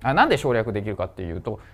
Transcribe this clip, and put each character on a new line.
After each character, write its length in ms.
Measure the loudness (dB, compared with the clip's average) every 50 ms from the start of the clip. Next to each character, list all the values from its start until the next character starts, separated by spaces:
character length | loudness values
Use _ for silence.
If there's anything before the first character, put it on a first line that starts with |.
あ、 120 | -2 0 4
な 120 | 4 4
ん 40 | 4
で 80 | 4 2
省 160 | 2 2 2
略 180 | 2 0 0
で 100 | -2 -4
き 60 | -2 -4
る 80 | -4
か 100 | -4 -4
っ 40 | -6
て 140 | -6 -8 -8
い 80 | -6 -6
う 80 | -6
と、 180 | -6 -8 -8 -8 -10 -18